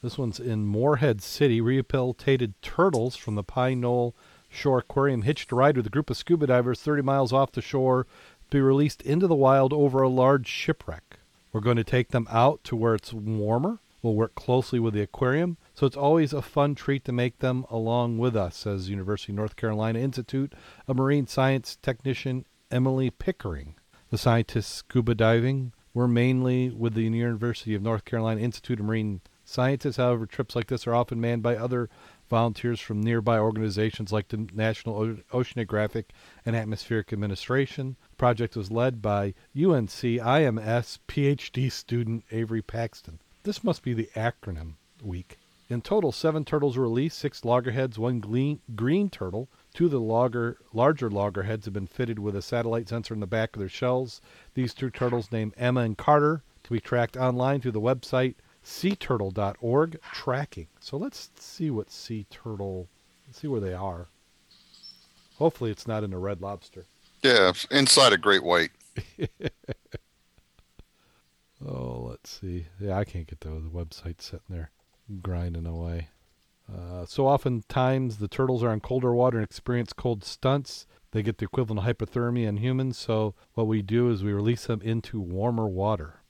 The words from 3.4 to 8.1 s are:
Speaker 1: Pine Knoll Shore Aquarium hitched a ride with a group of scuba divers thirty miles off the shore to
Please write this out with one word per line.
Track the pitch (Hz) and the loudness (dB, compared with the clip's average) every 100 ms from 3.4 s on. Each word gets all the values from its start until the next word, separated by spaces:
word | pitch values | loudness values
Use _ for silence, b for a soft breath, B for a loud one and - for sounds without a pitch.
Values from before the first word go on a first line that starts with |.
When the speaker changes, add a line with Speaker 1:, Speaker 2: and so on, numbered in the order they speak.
Speaker 1:
Pine | 98 - 127 127 | -4 0 0 0
Knoll | 120 123 120 - b b b | 0 0 0 -4 b b b
Shore | - 143 127 | -4 2 2
Aquarium | - - 139 127 | 2 0 2 2
hitched | 107 147 - | 0 -2 -2
a | 123 | 4
ride | 135 135 | 4 4
with | 104 | 0
a | |
group | 131 151 | -2 -2
of | 120 | -6
scuba | - 170 143 | 0 2 4
divers | 123 123 123 | 4 4 -2
thirty | - 147 | 0 0
miles | 135 139 127 | 2 2 2
off | 131 135 | 2 2
the | - | -2
shore | - 139 131 127 | -4 0 4 2
to | 127 | 0